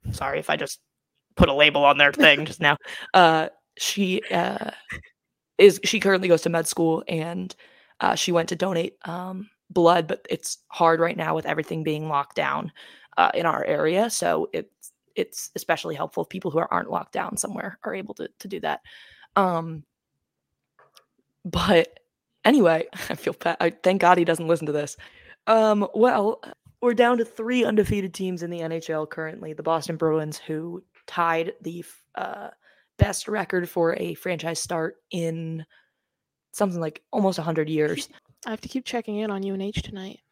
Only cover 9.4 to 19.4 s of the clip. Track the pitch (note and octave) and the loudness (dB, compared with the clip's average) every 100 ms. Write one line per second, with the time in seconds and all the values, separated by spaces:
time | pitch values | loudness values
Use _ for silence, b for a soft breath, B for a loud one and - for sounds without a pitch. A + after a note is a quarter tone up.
9.4 | G#3+ _ _ F3+ E3+ F3 D#3+ - - E3 | -14 _ _ 6 6 6 2 -4 -6 -8
10.4 | - - _ - E3 E3 E3 F3 D#3+ D#3+ | -8 -12 _ 2 4 4 2 0 -4 -4
11.4 | D#3+ D#3 D#3 E3 D#3 D3+ D#3 D3 C#3+ - | -4 -4 -4 -4 -4 -4 -2 -4 -4 -4
12.4 | D3 C#3+ D3+ B B B B - - - | -2 -2 -8 B B B B 2 2 2
13.4 | E3+ - - D3+ D#3 F3 A#3 - F3 E3 | 0 -2 -2 0 2 2 0 -2 0 0
14.4 | - E3 - _ - _ _ - - - | -2 -6 -10 _ -20 _ _ -8 -6 -8
15.4 | - - - D#3+ E3+ D3 D#3 - E3+ F#3+ | -12 -12 -4 -4 -4 -8 -8 -6 -8 -6
16.4 | F#3 D3+ E3 F2 F2+ - - - - G#3+ | -4 -2 -2 -4 -4 -8 -6 -8 -8 -6
17.4 | - G3+ G3 F#3 - G3 G3+ G3+ - _ | -8 -8 -10 -10 -10 -10 -10 -12 -14 _
18.4 | G3 F#3 D#3+ D3 B B B B B - | -12 -8 -6 -6 B B B B B 0